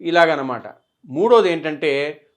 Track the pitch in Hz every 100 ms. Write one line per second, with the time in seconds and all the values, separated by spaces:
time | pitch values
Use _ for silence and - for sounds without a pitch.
0 | 170 170 165 147 131 117 104 - _ _
1 | 165 131 220 233 185 165 156 147 156 139
2 | 147 147 _